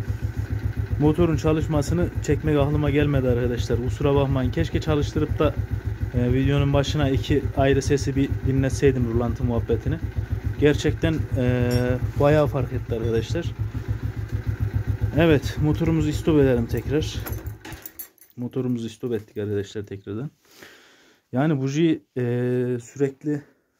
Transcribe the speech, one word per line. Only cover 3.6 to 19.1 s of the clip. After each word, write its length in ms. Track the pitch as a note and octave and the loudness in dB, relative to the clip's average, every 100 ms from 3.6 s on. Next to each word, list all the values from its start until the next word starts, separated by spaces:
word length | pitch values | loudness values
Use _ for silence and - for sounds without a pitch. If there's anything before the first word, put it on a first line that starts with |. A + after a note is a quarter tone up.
| - A#2 | 0 0
Kusura 320 | B2 G#2 C#3+ C#3 | 0 0 2 4
bakmayın. 360 | C3+ C3+ B2+ | 4 2 0
Keşke 300 | C#3 D#3+ D#3+ | 0 0 -2
çalıştırıp 580 | - D3+ C#3+ - D3+ - | 0 0 0 0 0 2
da, 160 | D#3 - - - - - - | 2 0 -4 -4 -4 -4 -2
e, 200 | B2 B2 | 0 2
videonun 400 | B2+ C#3 C#3+ C#3 | 2 4 4 4
başına 360 | C#3+ C#3 D3+ C#3 | 2 2 2 2
iki 340 | C3+ - C#3+ B2+ - | 2 2 2 2 2
ayrı 240 | C#3 C#3 | 4 4
sesi 340 | C3+ C#3 C#3+ C3+ | 2 0 2 0
bir 140 | C#3 - - | 0 0 0
dinletseydim, 680 | C3+ C3+ - C#3+ B2+ A#2+ | 2 2 2 2 2 0
rulantı 300 | A2+ A#2+ A2+ | 0 0 -2
muhabbetini. 560 | B2 A#2 A2 A#2 - D#3+ - - - - - - | -2 0 0 -2 -2 -4 -4 -6 -4 -4 -4 0
Gerçekten, 560 | C#3+ D3 D#3 G#2+ E3 D#3 - - | 2 2 0 0 0 0 -2 0
e, 600 | B2 B2 B2 B2 B2 B2+ - - | 2 2 2 2 2 0 -2 2
bayağı 280 | C#3+ D3+ C#3+ | 4 4 4
fark 260 | C#3 B2 | 0 -2
etti 220 | A#2+ - A#2 | -4 -4 -4
arkadaşlar. 500 | A#2 A2+ A2 E3 E3+ - - - - - - - - - - - - - - - - - | 0 0 0 -4 -4 -4 -6 -6 -6 -4 -6 -6 -6 -6 -4 -4 -2 -2 -2 -2 0 2
Evet, 400 | E3 D3 - - | 4 4 0 -2
motorumuzu 480 | D3+ D3 D#3+ D#3+ D3+ | 0 0 0 0 0
istop 300 | D3 - D3+ | 0 2 4
edelim 280 | C3+ A#2+ A#2 | 4 2 0
tekrar. 480 | B2 A2+ C#3+ D#3 - - - - - - - - - - _ _ - | -4 -2 -2 -2 -6 -8 -10 -10 -14 -16 -18 -18 -18 -18 _ _ -10
Motorumuzu 500 | B2 C3+ B2 A#2+ A2+ | -6 -4 -2 -2 -4
istop 260 | A2 B2+ | -8 -4